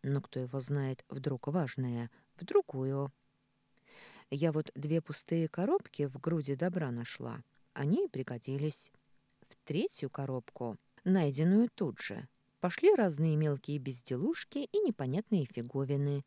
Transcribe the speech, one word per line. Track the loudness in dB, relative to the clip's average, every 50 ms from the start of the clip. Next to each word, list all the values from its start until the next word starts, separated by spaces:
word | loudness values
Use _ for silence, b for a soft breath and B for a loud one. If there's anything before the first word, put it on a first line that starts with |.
но | 0 0 -2 -2
кто | -2 -4 -6 -6
его | -6 -4 -4 -6
знает, | -2 -2 -2 0 0 -2 -4 -6 _ _
вдруг | -10 -4 -2 -2 -4 -2 -4
важное, | -2 0 0 0 0 -2 -4 -2 -2 -2 -4 -6 -8 b b b b _
в | -14 -10
другую. | 4 4 4 4 4 -4 -4 -2 -2 0 -2 -2 -4 _ _ _ _ _ _ _ _ _ _ _ _ _ B B B B B B B B B B B
Я | -2 2 2 2
вот | 2 0 -2 -4 _
две | -8 -2 0 0 0
пустые | 0 -2 -12 -12 -4 -2 0 0 0
коробки | 0 -2 -2 0 2 0 0 -2 -4 -4 -4 -4
в | -4 -4 -6
груди | -2 0 0 0 0 -2 -2
добра | 0 0 -2 0 -2 -2 -2
нашла. | -4 -4 -6 -8 -10 -10 -8 -10 -10 -12 -14 _ _ _ _ _ _
Они | -2 0 2 2 2 2
и | 0
пригодились. | -2 -6 -6 -6 -8 -8 -6 -6 -4 -2 -2 -4 -4 -8 -18 -20 _ _ _ _ -20 _ _ _ _ _ -20
В | _ -20 _ _
третью | -4 -2 -2 -2 -2 -4 -6 -8 -8
коробку, | -6 -6 -4 -4 -4 -6 -6 -10 _ -6 -6 -6 -6 -8 _ _ _ -4 _
найденную | 4 4 4 4 2 2 2 4 6 6 6 4 2
тут | _ -2 -4 -4 -2 -6
же, | -10 -8 -8 -10 -10 -14 _ _ _ _ _ _ -2
пошли | -2 0 6 8 8 8
разные | 8 6 4 4 4 2 4 4
мелкие | 4 4 2 2 0 -2 -4 -4
безделушки | -4 -4 -6 -8 -8 _ -4 -2 0 0 0 -2 -2 -6 _ -6 -6 -6 0
и | 0 2
непонятные | 2 2 0 0 -2 0 0 -2 0 _ 2 2 2
фиговины | 0 -4 -8 -8 -4 -2 -2 0 0 0 2 2 2 0 -2 -4